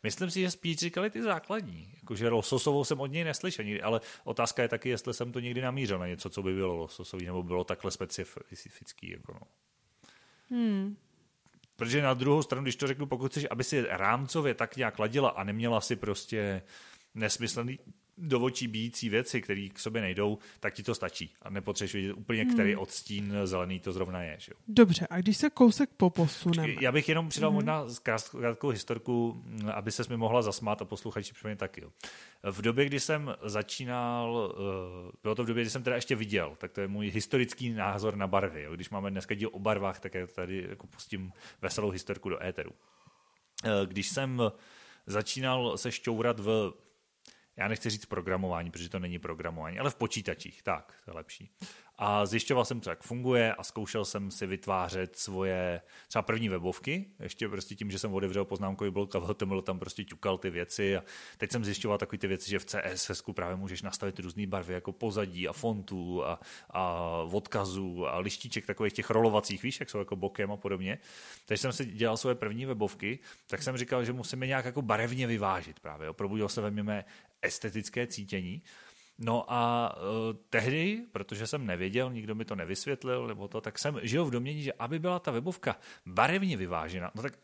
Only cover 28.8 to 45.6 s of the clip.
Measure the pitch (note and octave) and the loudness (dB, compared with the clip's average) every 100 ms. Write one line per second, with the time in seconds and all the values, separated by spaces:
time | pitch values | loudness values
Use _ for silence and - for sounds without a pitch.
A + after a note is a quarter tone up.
28.8 | - A2+ - A#2+ A#2 A#2 A#2+ A2+ G#2+ G#2+ | -2 -4 2 2 2 0 -8 -4 -2 -2
29.8 | G#2 - A2+ A#2 A2+ A#2+ G#2+ F#2+ A2 G#2 | -2 -2 -2 2 4 4 4 0 0 -2
30.8 | G#2 - A2+ G#2+ G2 - G#2+ G#2 F#2+ - | -2 -6 -6 -6 -8 -8 -8 -6 -6 -8
31.8 | D#2 _ - - - - G2 F#2+ G#2+ A#2 | -16 _ -16 -16 -20 -8 -6 0 0 4
32.8 | C#3+ C#3 - D3+ C#3+ - G#2+ G#2 G#2 - | 4 2 0 0 -2 -6 -2 -2 -2 -6
33.8 | B2+ B2 A#2+ A#2+ A#2 A#2 G2+ - G2 F#2+ | -4 -2 0 0 0 0 -2 -2 -4 -4
34.8 | F2+ F2+ F2+ - G#2+ G#2+ A#2 A#2 A#2 B2+ | -6 -10 -14 -6 -2 0 2 2 0 0
35.8 | A#2+ - - A#2+ A2 G2+ D#2 D2+ F#2 - | 0 0 0 0 2 0 0 -4 -10 -4
36.8 | G2 G2+ G#2 G2 - C#3 A#2+ - B2 A2 | -4 -2 0 0 2 2 2 -2 -4 -2
37.8 | G2 G2+ G#2+ G2+ F#2+ G2 F#2+ D#2+ D2 E2+ | 0 0 0 0 2 4 2 -4 -8 -8
38.8 | F2+ G2+ G2 G2 - G#2 A2 F#2+ G2+ G#2 | -6 -4 -4 -4 -4 -2 -2 0 0 2
39.8 | G2 F#2 F#2+ F#2 F2+ - F2+ F#2+ F2+ G2 | 0 -2 -6 -6 -6 -6 -4 -4 -6 -10
40.8 | - - - G2 F#2 - - - F#2+ - | -14 -16 -8 -6 -8 -12 -20 -6 -4 0
41.8 | G#2 F#2 - G2 G2 F2 F2+ F2+ - - | 0 -2 -4 -4 -2 -2 -2 -4 -8 -12
42.8 | _ _ - _ _ _ _ - A2+ G#2 | _ _ -20 _ _ _ _ -6 0 2
43.8 | F#2+ F#2+ F#2+ - C3+ B2+ A2+ - - - | 2 -2 -2 0 0 2 2 2 -20 -20
44.8 | - - - G2+ G#2+ C3 C3 B2+ | -20 -20 -2 -2 0 -2 2 2